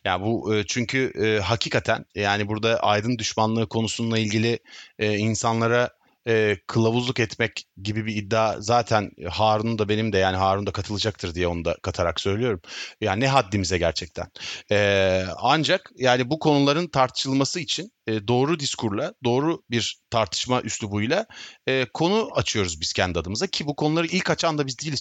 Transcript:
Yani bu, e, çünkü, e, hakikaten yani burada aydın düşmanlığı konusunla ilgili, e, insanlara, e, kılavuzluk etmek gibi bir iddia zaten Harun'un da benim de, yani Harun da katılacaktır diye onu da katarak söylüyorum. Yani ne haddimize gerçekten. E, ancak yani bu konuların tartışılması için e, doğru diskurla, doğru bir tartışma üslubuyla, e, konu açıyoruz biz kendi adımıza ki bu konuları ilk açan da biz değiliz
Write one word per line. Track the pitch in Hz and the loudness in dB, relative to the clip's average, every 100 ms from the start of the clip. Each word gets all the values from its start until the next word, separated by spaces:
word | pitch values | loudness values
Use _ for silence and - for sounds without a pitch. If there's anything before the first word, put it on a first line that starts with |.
Yani | 101 90 | -4 -2
bu, | 104 113 78 107 | 0 -2 0 -2
e, | 101 | -2
çünkü, | 123 117 135 131 - | -4 -2 -2 -2 0
e, | 107 107 | 0 0
hakikaten | 92 117 - 120 - 113 - | 0 -2 0 -2 0 -2 -4
yani | 107 101 104 104 | -2 0 0 0
burada | 107 113 113 | 0 0 2
aydın | 101 104 110 120 | 4 2 2 -2
düşmanlığı | 104 - 110 113 110 | -2 2 2 2 0
konusunla | 113 113 - 117 113 | 0 -2 -2 -2 0
ilgili, | 110 110 117 117 - - - - | 0 0 0 -2 -6 -20 -14 -4
e, | 107 104 | -2 0
insanlara, | 107 107 120 113 113 120 123 _ _ _ 120 | 0 0 0 2 2 2 0 _ _ _ 0
e, | 110 107 101 - | 2 2 0 -2
kılavuzluk | 117 113 120 123 123 | 2 2 2 0 0
etmek | 113 - 113 - - - | -2 0 -4 -4 -16 -12
gibi | 98 107 110 | -6 -4 -4
bir | 104 | -4
iddia | 98 110 110 - | -2 2 2 0
zaten | 104 120 - 110 101 - 82 | 0 2 2 0 0 -8 -8
Harun'un | 92 107 107 113 110 | 0 2 2 0 0
da | 101 | 0
benim | 107 110 | 0 2
de, | 98 | 4
yani | 95 92 | 4 4
Harun | 95 98 101 | 2 2 -2
da | |
katılacaktır | 104 98 101 110 - 90 | -4 -4 -2 -4 -4 -6
diye | 85 87 | -2 -2
onu | 85 | 0
da | 85 82 | -2 -4
katarak | - - 87 82 | -4 -2 -2 0
söylüyorum. | 98 101 123 95 - - - - | -2 0 0 -2 -6 -14 -14 -6
Yani | 104 98 | -2 0
ne | 135 | 2
haddimize | 135 95 101 87 90 | 2 2 0 0 2
gerçekten. | 85 - - - 85 - - - - | 0 -2 -6 -10 -12 -12 -14 -10 -2
E, | 104 101 98 95 95 92 - | 2 4 4 4 2 -2 -2
ancak | 113 156 139 185 - - | 0 2 2 -2 -4 -2
yani | 127 127 123 | 2 2 2
bu | 156 | 0
konuların | 156 143 143 147 175 | 4 4 4 2 0
tartışılması | 135 127 - 135 135 135 180 | 2 2 0 0 0 0 -2
için | 151 - 202 _ - | -4 -6 -6 _ -4
e, | 110 101 | -4 2
doğru | 123 139 165 | 2 2 0
diskurla, | 135 - 113 101 151 - | -4 -2 -2 -2 -4 -4
doğru | 120 123 156 165 - | 0 2 0 -2 -2
bir | 117 - - - | -2 -2 -8 -2
tartışma | 117 104 - - 123 | 0 0 -2 0 0
üslubuyla, | 110 - 107 104 110 175 220 - - - - | -2 -6 -4 -2 0 -2 -4 -10 -20 -10 -2
e, | 131 127 | 0 0
konu | - 165 220 214 | 0 0 2 0
açıyoruz | - 117 110 92 78 | -2 -2 0 -2 -2
biz | 82 | -4
kendi | - 92 85 | -2 0 0
adımıza | 82 110 190 | -4 -4 -4
ki | - 147 | -4 -6
bu | 147 | -2
konuları | 151 160 165 | 0 0 0
ilk | 185 180 | -2 0
açan | 156 170 151 | 0 0 0
da | 135 | -2
biz | 123 | -4
değiliz | 151 135 | -6 -6